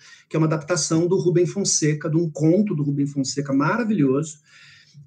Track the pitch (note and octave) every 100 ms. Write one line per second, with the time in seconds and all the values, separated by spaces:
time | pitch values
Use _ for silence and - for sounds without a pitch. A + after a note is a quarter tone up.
0 | - - _ D#3+ D#3 D#3+ - F3+ - E3
1 | F3 F#3 E3 E3+ E3+ G3+ F#3+ - D3+ D3+
2 | D#3+ D#3+ E3+ - D#3 F#3+ G#3 D#3 C#3+ C#3+
3 | C#3 C#3 B2+ - C#3+ C3+ D#3 A3+ A3 F#3+
4 | C#3 C3+ D#3+ - _ - - - _ D3